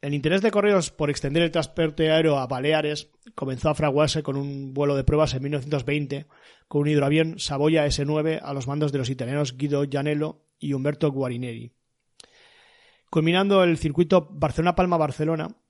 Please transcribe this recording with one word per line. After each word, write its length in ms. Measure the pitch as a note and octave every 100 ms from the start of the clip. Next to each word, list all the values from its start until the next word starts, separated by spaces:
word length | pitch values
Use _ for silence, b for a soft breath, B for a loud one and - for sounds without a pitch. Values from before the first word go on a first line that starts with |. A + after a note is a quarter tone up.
El 120 | C#3+
interés 280 | C#3+ C#3+ F#3+
de 80 | G#3+
Correos 420 | G#3 G#3 G3 D#3+
por 180 | - D3
extender 340 | C#3+ C#3 D3+
el 80 | E3+
transporte 580 | E3 D3 - D#3+ D3+ D#3+
aéreo 300 | D#3+ D#3+ C#3+
a 80 | B2+
Baleares 640 | B2+ C#3+ D#3 D3 D3+ - _ - -
comenzó 340 | C3+ C3 D#3+
a 60 | D3+
fraguarse 480 | D#3 C#3 D3+ D#3+
con 140 | D3 C#3
un 360 | C#3+ C#3 C#3
vuelo 220 | C3 C#3+ C#3
de 80 |
pruebas 300 | C3+ D3+ D#3
en 100 | C3
mil 80 | C#3
novecientos 320 | D3 C3+ D3
veinte 420 | B2 D3 C#3+ C#3 - b b b b
con 140 | D3
un 40 | D3
hidroavión 500 | D3+ C#3 D3+ D#3+ E3
Savoia 480 | - C#3 D3 D#3+ D3
S 200 | C#3 C#3+
nueve 340 | D3+ D#3 D#3+
a 120 | C#3+
los 120 | C#3 B2
mandos 280 | C#3+ D3+
de 40 | C#3
los 120 | B2
italianos 480 | B2+ A#2+ C#3+ C#3+ B2+
Guido 260 | C#3+ C#3+
Gianello 640 | C#3+ C#3 C#3+ D3 D3+ - _ _
y 140 | D3
Umberto 400 | C#3 C3+ D3 D#3
Guarineri, 600 | C3+ C3 A#2+ B2 A#2 A#2+ _ _ _ _ _ b b b b b b b b b
culminando 520 | E3 D#3+ F3+ G3+ G3
el 140 | F3+ E3
circuito 520 | D#3 C#3+ E3+ F#3+ D3
Barcelona-Palma-Barcelona 1160 | C#3+ D3+ C#3 E3+ F3 F3+ E3+ D3+ B2+ D#3 E3 D#3 - _